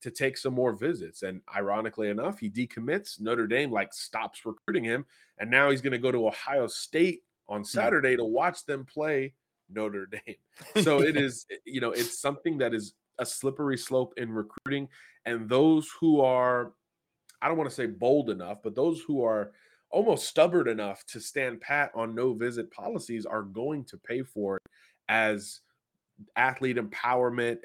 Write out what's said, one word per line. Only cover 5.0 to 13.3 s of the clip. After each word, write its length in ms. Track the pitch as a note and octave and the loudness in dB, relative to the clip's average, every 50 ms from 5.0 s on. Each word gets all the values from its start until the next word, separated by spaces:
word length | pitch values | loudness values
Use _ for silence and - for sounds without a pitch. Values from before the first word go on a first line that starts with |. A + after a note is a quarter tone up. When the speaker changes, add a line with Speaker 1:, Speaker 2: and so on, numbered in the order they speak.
| C3+ _ _ _ _ _ _ - | -4 _ _ _ _ _ _ -8
Speaker 1:
And 120 | G#2+ A#2 | -2 2
now 200 | B2+ C3+ C#3+ C#3+ | 4 6 6 6
he's 100 | C#3 B2+ | 4 2
gonna 180 | B2+ C#3 B2+ A#2+ | 0 -2 -2 0
go 140 | B2+ B2+ | 0 2
to 160 | B2 A#2+ A2+ A2 | 2 4 2 2
Ohio 380 | - - - C3+ C#3+ C3+ A#2+ | 0 -2 -4 -2 0 0 0
State 580 | G2+ - - - - - D#3+ F3 F#3 - - _ _ _ _ _ - | -2 -4 -8 -8 -2 2 4 4 4 2 -2 _ _ _ _ _ -8
on 120 | G#2 G#2 | -6 -6
Speaker 2:
Hmm. 40 | G2+ | -6
Speaker 1:
Saturday 520 | - - A2+ A2 A#3+ F#3+ D3 C3+ B2+ B2+ | -4 -2 0 2 4 4 4 4 4 4
to 80 | A#2+ A#2 | 4 2
watch 420 | A2 A2+ C3 D#3+ F3+ F3 - - | 2 2 2 2 2 0 -2 -6
them 180 | - C#3+ C3+ B2+ | -6 -6 -6 -6
play 480 | - - D3+ D3+ D#3 D3+ C3+ C3+ C3+ - _ _ _ _ _ _ - | -8 -6 -4 -2 0 0 0 -2 -4 -8 _ _ _ _ _ _ -10
Notre 340 | F#2+ A2 A2 G#2 G2+ G2 F#2+ | -6 -4 -4 -4 -4 -6 -8
Dame. 320 | F#2+ G#2+ - - A2+ G2 _ _ _ _ - - - - G#3+ | -8 -12 -14 -12 -14 -16 _ _ _ _ -20 -10 -2 2 2
So 180 | F3 D#3+ D3 C#3 | 4 6 6 6
it 160 | C#3 D#3+ D3+ | 4 4 4
Speaker 2:
<laughs> 0 | |
Speaker 1:
is, 300 | C#3+ C#3 C3 A#2+ - - - G2 - - | 2 0 0 -2 -8 -12 -14 -16 -14 -12
you 160 | A#2+ C3 B2+ | -8 -4 -2
know, 100 | A#2+ A2+ | -2 0
it's 260 | - A#2+ A#2 A#2 - - | 0 0 -2 -2 -2 -2
something 400 | - C#3 C#3+ - - E3+ D#3 C3+ | -2 -2 -2 -2 -2 -2 0 0
that 160 | B2 A#2 A2+ | 0 0 0
is 180 | A2 G#2 - - _ _ _ _ - | -2 -4 -6 -16 _ _ _ _ -8
a 60 | A#2+ | -6
slippery 500 | - | -6